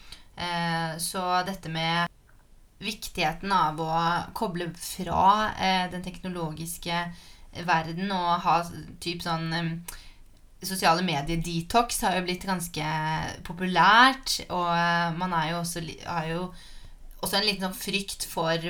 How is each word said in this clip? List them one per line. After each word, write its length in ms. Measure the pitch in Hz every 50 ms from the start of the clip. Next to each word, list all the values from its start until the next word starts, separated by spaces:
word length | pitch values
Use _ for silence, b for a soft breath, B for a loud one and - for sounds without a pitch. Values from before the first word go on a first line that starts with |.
| B B B B B B B
Eh, 600 | - 175 175 175 170 170 170 165 165 165 160 160
så 480 | 165 165 - - 196 180 180 180 180 180
dette 240 | 196 190 - - 160
med 400 | 160 160 165 165 165 170 175 170 - - - - - - - - - - - - _ -
viktigheten 720 | 190 208 214 - - - - 185 170 156 165 - - 196
av 280 | 196 185 160 156 156 156
å 540 | 165 160 160 165 170 170 175 165 - - -
koble 360 | - 233 220 165 175 175 170 -
fra, 760 | - - - - - 185 - - - 175 190 202 214 214 214 -
eh, 320 | - - 190 190 185 180 180
den 140 | 180 180 185
teknologiske 1080 | 185 180 - - 185 180 175 170 156 156 156 165 165 - - - 175 170 170 175 175 175 B B B B B B B - - 170
verden 460 | 175 175 165 151 156 165 175 190 202
og 300 | 196 180 175 170 170 180
ha 200 | 180 180 160 170
s-, 100 | 170 170 165 160 151 - - -
typ 220 | - 175 170 170
sånn, 320 | - 175 170 160 165 165 165
em, 320 | 170 170 165 165 170 170 B B B B B B B B - - - - - - -
sosiale 420 | - - 190 190 208 170 165 175 185
medier-detox 960 | 175 156 139 147 160 170 165 160 175 170 165 165 - - 233 240 240 - -
har 160 | 233 196 180
jo 80 | 185 180
blitt 200 | 175 180 - -
ganske 400 | 190 185 175 170 - - 151 151 156 160 160 156 156 160 156 160 - - - -
populært, 960 | - 165 175 185 185 185 170 160 185 214 233 254 269 262 262 - - - - - -
og, 200 | - 180 175 175 170
eh, 380 | 170 170 170 170 170 175 170 165
man 200 | 170 185 180 180
er 180 | 170 156 160
jo 100 | 170 175
også 240 | 170 170 - 170 165
li-, 160 | 156 - - -
har 200 | - 180 175 156
jo 280 | 160 165 175 180 180 B B B B B B B B B B - - - -
også 160 | - 185 -
en 80 | 196 208
liten 220 | 214 196 180 190
sånn 100 | 185 190
frykt 480 | - - 202 196 196 196 - - - -
for 320 | - - 185 165 165 165 165 160